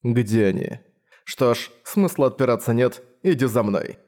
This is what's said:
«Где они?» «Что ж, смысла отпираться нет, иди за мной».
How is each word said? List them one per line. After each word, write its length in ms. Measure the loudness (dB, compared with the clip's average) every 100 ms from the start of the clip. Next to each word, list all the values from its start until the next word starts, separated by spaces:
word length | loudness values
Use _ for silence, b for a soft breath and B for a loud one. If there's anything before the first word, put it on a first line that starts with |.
«Где 440 | 0 0 2 2 2
они?» 320 | 0 -6 -10 _ _ b b
«Что 300 | -18 -2 0
ж, 180 | 0 -6 -18
смысла 440 | -6 0 0 2 -2
отпираться 460 | 2 0 0 0
нет, 280 | 2 0 -2 -20 _
иди 220 | 0 2 2
за 180 | 2
мной». 340 | 0 -2 -4 -12